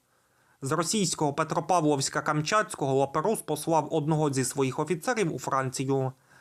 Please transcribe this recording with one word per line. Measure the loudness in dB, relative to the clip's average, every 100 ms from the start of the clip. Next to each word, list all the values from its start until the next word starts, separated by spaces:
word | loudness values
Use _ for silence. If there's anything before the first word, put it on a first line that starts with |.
| _ _ _ _ _ _
З | -2
російського | -2 0 0 0 0 0
Петропавловська-Камчатського | 0 -2 -2 2 2 4 2 0 -2 0 0 0 0 0 -2 0
Лаперус | 2 2 0 0 -2
послав | -2 -4 0 2 2
одного | 0 0 2 2
зі | 0
своїх | -2 0 0 0
офіцерів | -2 -2 -2 0 0
у | -2
Францію | -2 -2 0 -2 0 0 0 -6 _ -20